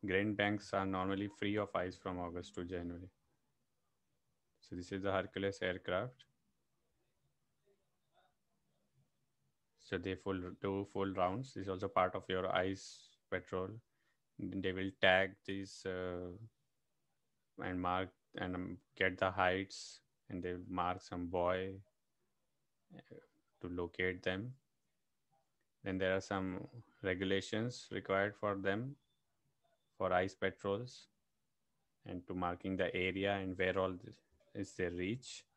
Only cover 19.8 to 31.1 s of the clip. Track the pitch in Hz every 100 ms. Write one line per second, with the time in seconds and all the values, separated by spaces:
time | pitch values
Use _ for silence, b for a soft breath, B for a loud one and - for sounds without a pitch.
19.8 | - - _ _ _ 92 90 90 95 90
20.8 | 87 90 - 87 87 90 87 92 95 95
21.8 | - _ _ _ _ _ _ _ _ _
22.8 | _ - - - - _ _ _ 90 87
23.8 | 87 - 92 90 92 92 120 131 _ _
24.8 | _ _ _ _ _ _ _ _ _ _
25.8 | 98 95 95 95 92 98 92 92 - 117
26.8 | - _ 98 92 95 98 95 107 117 127
27.8 | - 98 95 95 101 110 104 98 98 101
28.8 | 127 143 _ _ _ _ _ _ _ _
29.8 | _ _ 95 90 92 - 98 92 101 101
30.8 | 127 - -